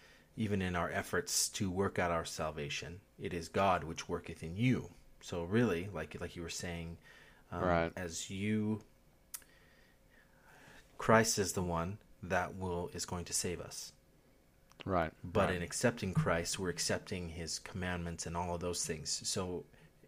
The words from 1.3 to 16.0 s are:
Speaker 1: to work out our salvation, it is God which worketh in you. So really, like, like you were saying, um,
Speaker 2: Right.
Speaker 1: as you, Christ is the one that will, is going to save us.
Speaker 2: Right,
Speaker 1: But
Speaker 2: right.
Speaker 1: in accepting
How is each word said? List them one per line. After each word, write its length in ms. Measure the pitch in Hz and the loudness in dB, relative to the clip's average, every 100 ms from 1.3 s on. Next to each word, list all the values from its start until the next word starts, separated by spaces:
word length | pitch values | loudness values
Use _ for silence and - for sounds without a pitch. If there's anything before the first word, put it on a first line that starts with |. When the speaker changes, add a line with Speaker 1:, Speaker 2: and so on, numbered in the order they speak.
| - - | 2 0
Speaker 1:
to 220 | - 95 | 0 0
work 260 | 90 98 - | 2 2 4
out 140 | 90 | 2
our 140 | 85 82 | 2 0
salvation, 720 | - 78 76 73 - - 90 - - | -2 -2 -2 -4 -4 -6 -10 -16 -10
it 140 | 95 | -6
is 140 | 87 85 | -4 -2
God 340 | 101 98 87 80 | 4 6 4 2
which 220 | 82 - | -6 -4
worketh 340 | 85 - 80 | -4 -4 -8
in 120 | 80 92 | -6 2
you. 320 | 127 110 - - - - | 4 4 0 -12 -20 -18
So 220 | - 90 85 | -8 -4 2
really, 440 | 113 117 85 101 | 4 4 2 -2
like, 220 | 82 76 - | -6 -6 -6
like 140 | - 90 | -8 -8
you 80 | |
were 60 | 82 | -8
saying, 480 | - 90 85 82 82 - - - - - | -6 -4 -6 -6 -10 -16 -20 -20 -20 -8
um, 120 | 87 | 0
Speaker 2:
Right. 280 | 90 85 85 87 | 4 4 2 -2
Speaker 1:
as 340 | 87 82 - | -6 -6 -6
you, 520 | 95 104 107 107 107 - - _ _ _ - - - - - - _ _ - - - - - - - - - | -2 0 2 0 -2 -6 -20 _ _ _ -16 -16 -20 -20 -20 -20 _ _ -20 -20 -20 -20 -20 -20 -20 -20 -2
Christ 400 | - 110 110 - | 6 8 8 2
is 140 | 92 | 0
the 100 | 101 | 0
one 340 | 90 82 87 107 - - | 0 0 0 -4 -12 -10
that 320 | 90 90 87 95 | 0 0 0 -4
will, 320 | 92 87 87 | -2 -2 -4
is 120 | 90 - | -6 -6
going 200 | 90 82 | -6 -4
to 80 | |
save 260 | - 98 82 | -2 -2 -4
us. 320 | - - - - _ _ _ _ _ _ - - - | -8 -12 -12 -16 _ _ _ _ _ _ -20 -10 0
Speaker 2:
Right, 260 | 90 80 - | 2 2 -2
Speaker 1:
But 240 | 87 101 92 | -2 2 4
Speaker 2:
right. 80 | 90 | 2
Speaker 1:
in 60 | |
accepting 500 | 87 - 120 113 | -2 0 0 2